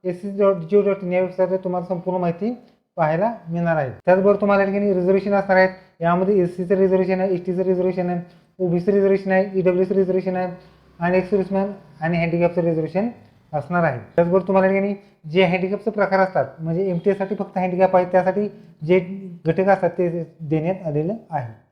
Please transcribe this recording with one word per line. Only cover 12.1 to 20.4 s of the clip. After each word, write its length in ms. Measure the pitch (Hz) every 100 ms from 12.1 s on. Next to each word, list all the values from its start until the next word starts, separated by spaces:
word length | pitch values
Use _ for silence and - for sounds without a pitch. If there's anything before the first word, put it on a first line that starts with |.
| 170
हँडिकॅपचं 420 | 170 170 170 175
रिझर्वेशन 480 | 170 160 156 185 226 - - _ _
असणार 320 | 151 - 175
आहे. 140 | 165 123 104 -
त्याचबरोबर 300 | 170 185 185
तुम्हाला 220 | 190 190
या 40 |
ठिकाणी 220 | 196 202 196 - _ 156
जे 140 | 170
हँडिकॅपचे 460 | 180 185 185 202 -
प्रकार 300 | 208 190 190
असतात, 260 | 190 170 131 -
म्हणजे 280 | 160 165 196
एमटीएससाठी 440 | 170 196 196 196
फक्त 240 | 202 190 190
हँडिकॅप 380 | 185 180 185 185
आहे, 80 |
त्यासाठी 440 | 180 185 180 190 208 - - _ 151
जे 120 | 185 180 196 190 170 160
घटक 220 | 165 190
असतात 220 | 190 175
ते 460 | 175 175 170 160 _